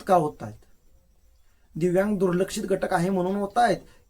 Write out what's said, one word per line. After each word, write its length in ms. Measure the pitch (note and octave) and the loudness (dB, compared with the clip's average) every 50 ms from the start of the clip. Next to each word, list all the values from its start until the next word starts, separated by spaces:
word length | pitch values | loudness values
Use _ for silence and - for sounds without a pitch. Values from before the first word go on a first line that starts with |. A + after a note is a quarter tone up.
| - | 0
का 80 | - F#3 | 2 2
होत 280 | F3+ D#3 D3+ - - - | 4 4 0 -4 -8 -14
आहेत? 160 | G#2+ A2 - - _ - - _ - _ - _ _ _ _ _ _ _ _ - _ _ _ _ _ - | -14 -14 -16 -20 _ -20 -20 _ -20 _ -20 _ _ _ _ _ _ _ _ -20 _ _ _ _ _ -8
दिव्यांग 420 | D#3+ E3+ F3+ E3+ F#3 G3 G#3+ G#3+ F3+ | -2 -2 2 2 2 2 2 0 0
दुर्लक्षित 440 | G3 F3+ E3+ F3+ F#3+ - - A3 G#3 | 0 0 2 0 -2 -2 -4 -8 -2
घटक 320 | - G3 - - - F#3+ | -2 -2 -2 -2 -2 0
आहे 160 | E3+ E3+ F#3+ | 0 0 0
म्हणून 260 | G3 F#3 F3 F#3 G3 | 0 0 0 -2 -2
होत 220 | G3+ G3+ G3 - A#3+ | -2 -4 -2 0 2
आहेत 200 | A#3+ A3 E3+ - - - - - _ _ | 2 2 2 0 -4 -18 -20 -20 _ _